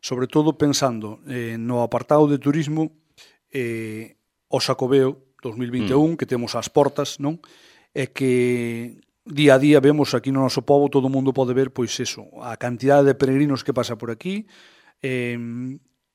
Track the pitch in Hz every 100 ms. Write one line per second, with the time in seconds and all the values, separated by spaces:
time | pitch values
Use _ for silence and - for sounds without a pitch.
0 | - 123 127 151 151 - 147 135 139 113
1 | 107 110 143 123 117 113 117 123 117 120
2 | - 151 151 139 143 151 147 156 156 _
3 | _ _ - _ _ 139 120 113 110 107
4 | 113 _ _ _ _ 135 - 131 127 135
5 | 131 - _ _ 123 110 123 123 104 135
6 | 156 165 123 123 117 117 - 151 139 139
7 | 139 - 143 170 _ _ _ _ _ -
8 | 131 - 131 127 123 123 120 117 120 -
9 | _ _ - 147 147 131 147 147 135 151
10 | 139 123 120 135 131 - 123 143 143 135
11 | 131 135 135 131 123 123 131 127 117 -
12 | 117 - 107 117 120 110 123 120 135 143
13 | 139 135 135 135 147 131 - 127 117 113
14 | 117 113 180 202 214 _ _ _ _ _
15 | 135 127 120 120 117 120 127 139 _ _
16 | _